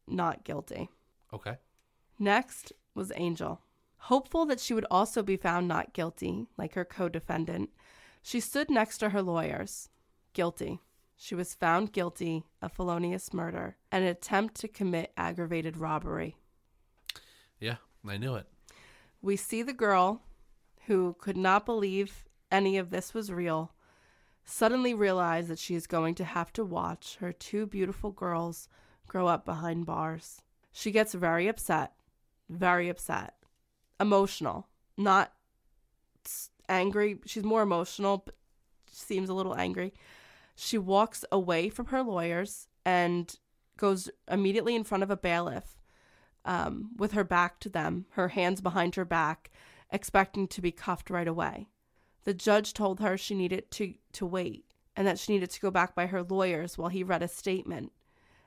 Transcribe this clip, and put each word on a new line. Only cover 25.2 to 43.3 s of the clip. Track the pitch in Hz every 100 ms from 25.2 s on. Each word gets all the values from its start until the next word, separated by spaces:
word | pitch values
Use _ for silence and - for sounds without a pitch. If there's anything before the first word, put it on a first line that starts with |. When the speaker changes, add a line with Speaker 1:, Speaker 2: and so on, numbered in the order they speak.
| 175 165 170
Speaker 1:
that | 165
she | - 175
is | -
going | 170 160 175
to | 170
have | 175 170
to | - 202
watch | 170 170 165 - -
her | 175
two | - - 208 214
beautiful | 202 185 196 208
girls | 190 180 165 170 165 - _ _ _ -
grow | 185 180
up | 165 -
behind | 160 170 170 165
bars. | 165 160 160 - - _ _ _
She | - 220
gets | 214 214
very | 175 170 165 190
upset, | 226 - 156 - _ _ _ _ _ -
very | 175 185 175 175
upset, | 170 - 160 - - _ _ _ _ _ -
emotional, | 208 202 196 - 143 87 - _ _ -
not | 202 190 - _ _ _ _ _ _ _ _ _ -
s-, | - - _ -
angry. | 190 190 202 208 196 -
She's | 226
more | 208 220
emotional, | 202 175 175 - 196 196 -
but | - _ _ _ _ _
seems | - - 190 190
a |
little | 190 185 -
angry. | 180 185 185 - - - - - _ -
She | - 226
walks | 185 196 220 - -
away | 196 180 165 190
from | - 240
her | 262
lawyers | 247 185 170 170 202 - - _ 180
and | 180 175 175 170